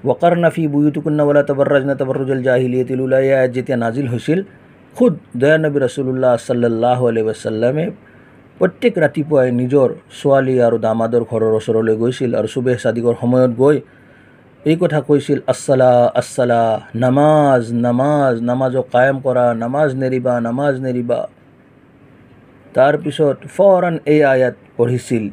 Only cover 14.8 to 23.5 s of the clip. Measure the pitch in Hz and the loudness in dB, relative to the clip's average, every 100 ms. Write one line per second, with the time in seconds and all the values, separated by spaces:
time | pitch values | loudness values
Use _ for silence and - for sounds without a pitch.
14.8 | 175 151 139 147 131 139 - 127 - 131 | 0 -2 0 0 0 -4 -2 -4 0 2
15.8 | 127 123 120 123 120 - 123 117 113 107 | 4 4 4 0 -4 -4 0 2 2 -2
16.8 | - 113 123 131 151 156 143 131 113 120 | -6 -2 0 2 4 4 4 2 0 -2
17.8 | 120 120 139 147 139 117 120 123 131 127 | 0 0 0 0 0 0 -2 -2 -2 -2
18.8 | 123 120 131 139 131 123 123 117 117 139 | -2 2 2 0 -2 0 0 0 -4 -2
19.8 | 151 131 131 127 127 123 117 120 147 131 | -2 -2 -2 -2 -2 -2 -2 -2 -2 -2
20.8 | 131 123 120 120 - _ _ _ _ _ | -4 -4 -4 -4 -6 _ _ _ _ _
21.8 | _ _ - - - - - - - 127 | _ _ -20 -20 -20 -20 -20 -20 -8 2
22.8 | 135 151 156 135 147 135 - | 2 2 -4 -2 -2 -2 -10